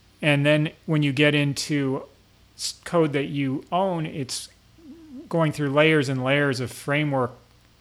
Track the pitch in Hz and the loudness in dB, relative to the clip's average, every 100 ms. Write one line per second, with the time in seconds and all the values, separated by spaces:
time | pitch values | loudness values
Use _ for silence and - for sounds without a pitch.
0 | _ - 156 143 147 151 156 - - 156 | _ -2 2 4 4 4 2 -4 -2 0
1 | 143 131 147 147 143 135 - 147 135 135 | 2 4 4 4 0 -2 -4 -2 -2 -4
2 | - _ _ _ _ - - - - 170 | -8 _ _ _ _ -12 -12 -10 -2 0
3 | 156 139 143 143 135 135 - 175 196 170 | 2 0 -2 -2 -2 -4 -4 -2 0 -2
4 | 156 160 131 - - _ _ _ 269 320 | -6 -6 -8 -8 -12 _ _ _ -20 -20
5 | 311 254 - 170 151 143 143 143 160 156 | -20 -18 -4 0 0 0 0 4 4 4
6 | 131 131 127 143 143 127 120 - - 143 | 2 -2 0 2 2 -2 -6 -8 -4 -2
7 | 151 135 120 - _ _ _ _ | 0 0 -2 -6 _ _ _ _